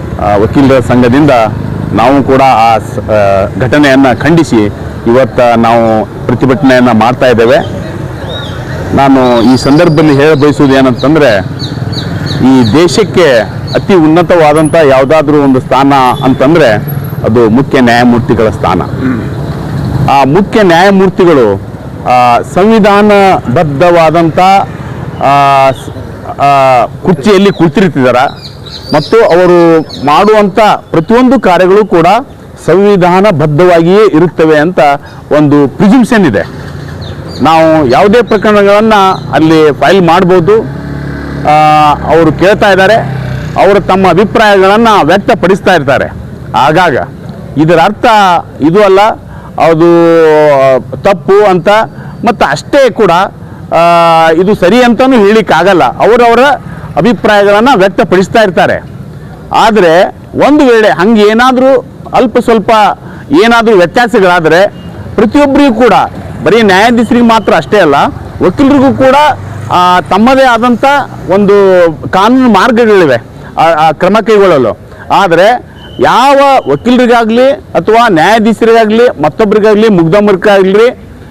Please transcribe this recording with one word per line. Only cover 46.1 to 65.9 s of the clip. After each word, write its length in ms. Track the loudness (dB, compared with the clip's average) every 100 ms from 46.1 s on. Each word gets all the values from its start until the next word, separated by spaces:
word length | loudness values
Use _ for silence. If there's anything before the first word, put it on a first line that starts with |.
| -10 -16 -16 -6 -2
ಆಗಾಗ 400 | 0 2 0 -2 -6 -12 -16 -16 -10 -2
ಇದರ 220 | 0 2
ಅರ್ಥ 220 | 0 0 0 2 2 0 -4 -4
ಇದು 240 | 0 2
ಅಲ್ಲ, 160 | 2 2 2 -2 -12 -18 -12 -2
ಅದು 520 | 0 2 2 2 4 4 4 2 2 2 2 0 -4 -6
ತಪ್ಪು 480 | -2 -2 0 2
ಅಂತ, 240 | 2 0 0 0 -2 -8 -16 -8
ಮತ್ತು 260 | -4 -2 -2
ಅಷ್ಟೇ 400 | -4 -2 0 0
ಕೂಡ, 200 | 0 0 0 -2 -8 -20 -18 -6
ಆ, 560 | 0 2 2 2 2 2
ಇದು 240 | 2 0
ಸರಿ 280 | 0 0 2
ಅಂತಲೂ 300 | 2 2 2
ಹೇಳಲಿಕ್ಕಾಗಲ್ಲ. 720 | 2 2 2 0 0 2 2
ಅವರವರ 600 | 0 0 0 2 2 2 2 0 -6 -14 -10 -2
ಅಭಿಪ್ರಾಯಗಳನ್ನು 840 | -2 0 0 0 2 2 2 2
ವ್ಯಕ್ತಪಡಿಸ್ತಾ 640 | 0 -2 -2 0 0 0
ಇರ್ತಾರೆ. 400 | 0 0 -2 -2 -8 -18 -18 -18 -20 -18 -6
ಆದರೆ 640 | 0 0 2 2 2 0 -4 -10 -2 0
ಒಂದು 180 | 2
ವೇಳೆ 240 | 2 2 2
ಹಂಗೆ 340 | 0 0 2
ಏನಾದರೂ 640 | 2 2 0 2 2 0 -2 -18 -4
ಅಲ್ಪ 240 | -2 0 -2
ಸ್ವಲ್ಪ 320 | 0 0 2 0 0 -2 -12 -16 -4 0
ಏನಾದರೂ 320 | 2 2 2 2
ವ್ಯತ್ಯಾಸಗಳಾದರೆ 960 | 2 0 0 0 2 2 2 2 0 -4 -18 -16 -10
ಪ್ರತಿಯೊಬ್ಬರಿಗೂ 600 | -2 0 2 0 2 0
ಕೂಡ, 180 | 2 2